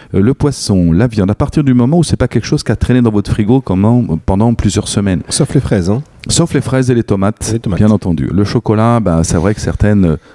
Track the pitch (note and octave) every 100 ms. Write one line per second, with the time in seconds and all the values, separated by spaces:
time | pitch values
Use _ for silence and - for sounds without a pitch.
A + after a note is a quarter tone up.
0 | - F#2+ G#2 C#3+ D3 C3 - G2 E2+ E2
1 | B2 G#2+ F#2 G#2 D3 - C#3 B2 A#2+ E3+
2 | D#3+ - B2+ A#2+ - D3+ - G#2+ - B2
3 | A#2 G#2 - - G#2 C3 - F#2 G#2 B2
4 | A2 D#2+ - G2 A#2 A#2 G#2+ G2+ - -
5 | G2+ F2+ - - D3+ D3 - G#2+ F2 A2
6 | - - - - E3+ D3 A#2+ C3 B2+ A#2+
7 | - F#2+ F#2+ - - A2+ A#2 E2+ G#2+ G#2
8 | F#2+ D#2 C2+ F#2 G2+ A#2 - G#2+ A#2 A#2+
9 | G2 E2 E2 F2+ F2+ G#2+ - - G#2 G#2
10 | F2 D2 -